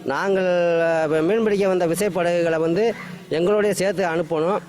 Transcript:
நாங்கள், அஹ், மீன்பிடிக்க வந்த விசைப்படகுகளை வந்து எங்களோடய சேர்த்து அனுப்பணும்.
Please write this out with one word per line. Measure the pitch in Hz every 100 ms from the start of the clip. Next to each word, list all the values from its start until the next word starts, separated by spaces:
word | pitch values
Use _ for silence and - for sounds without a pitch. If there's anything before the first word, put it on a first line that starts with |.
நாங்கள், | - 139 190 190
அஹ், | 185 175 175 165 165 165 156 156
மீன்பிடிக்க | 160 226 214 202 196
வந்த | 180 175
விசைப்படகுகளை | 165 208 180 175 175 170 160
வந்து | 165 170 226 208 - - -
எங்களோடய | 151 175 208 208
சேர்த்து | 185 190 185
அனுப்பணும். | 180 165 160 160 165 208